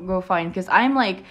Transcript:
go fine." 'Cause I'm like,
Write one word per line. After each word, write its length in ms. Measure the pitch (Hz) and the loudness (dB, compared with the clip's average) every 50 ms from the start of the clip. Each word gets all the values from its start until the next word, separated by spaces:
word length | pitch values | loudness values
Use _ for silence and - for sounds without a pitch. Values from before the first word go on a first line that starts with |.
| 175 | -6
go 140 | 185 185 185 | -4 -4 -4
fine." 320 | 185 - 185 170 170 175 - | 0 0 -2 -2 -2 -4 -6
'Cause 160 | 190 185 - | -6 -2 2
I'm 240 | - 202 240 269 269 | 2 4 4 4 2
like, 300 | 262 233 196 185 185 - - | 2 0 0 -2 -6 -12 -18